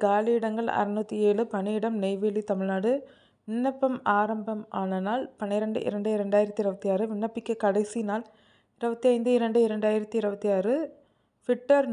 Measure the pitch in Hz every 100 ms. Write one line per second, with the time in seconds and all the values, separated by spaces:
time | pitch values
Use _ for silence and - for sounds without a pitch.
0 | 208 208 220 233 220 220 233 - 202 208
1 | 214 214 208 202 233 196 196 214 226 220
2 | 196 196 208 208 208 190 190 190 220 277
3 | - - _ _ - 233 262 269 269 254
4 | - 208 214 220 208 208 - 196 190 190
5 | 190 247 - - 208 208 220 220 - 202
6 | 214 214 196 208 208 208 202 190 196 190
7 | 220 208 220 226 - 226 202 202 208 233
8 | 208 220 - _ _ _ _ - 233 233
9 | 254 240 240 247 226 226 226 214 214 214
10 | 214 226 208 202 208 190 202 285 311 -
11 | _ _ _ _ - 240 247 285 254